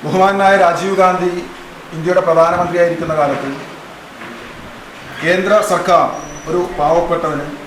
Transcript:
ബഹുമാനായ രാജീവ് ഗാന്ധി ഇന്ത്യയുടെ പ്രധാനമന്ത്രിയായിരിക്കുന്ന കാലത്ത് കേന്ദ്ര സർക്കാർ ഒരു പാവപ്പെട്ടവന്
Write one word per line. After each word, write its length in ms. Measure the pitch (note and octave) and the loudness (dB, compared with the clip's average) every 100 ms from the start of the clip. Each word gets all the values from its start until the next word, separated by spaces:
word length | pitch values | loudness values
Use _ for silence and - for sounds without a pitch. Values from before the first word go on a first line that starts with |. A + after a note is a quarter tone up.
ബഹുമാനായ 500 | D3+ F3+ F#3+ G3 G3 G3 F#3 | -2 2 4 4 4 6 4
രാജീവ് 320 | E3 F#3+ F#3 | 2 -2 4
ഗാന്ധി 300 | F#3 F3+ F3+ F3 - - - - - D#3+ | 4 4 -2 -4 -10 -16 -18 -18 -14 -6
ഇന്ത്യയുടെ 280 | D#3+ F3+ E3+ | 0 2 4
പ്രധാനമന്ത്രിയായിരിക്കുന്ന 880 | D#3+ E3 F3 F3 F3 E3+ D#3+ D#3+ D#3 | 4 4 2 0 2 2 0 -2 0
കാലത്ത് 280 | C#3+ C3 C#3 C#3 - - - - - - - - - - - - - - - - | 0 -2 -6 -10 -12 -16 -18 -20 -20 -18 -16 -16 -16 -16 -18 -18 -18 -18 -16 -6
കേന്ദ്ര 380 | D#3+ F#3 F#3+ G#3 - | 0 0 4 2 4
സർക്കാർ 340 | F3 - F3 - - - - D#3 | 0 4 4 4 -2 -12 -14 -4
ഒരു 120 | F3 F3 - | -2 -2 -2
പാവപ്പെട്ടവന് 680 | D3+ E3+ E3+ E3 D#3+ C#3+ D3+ C#3+ | 2 2 2 -2 -2 -6 -8 -12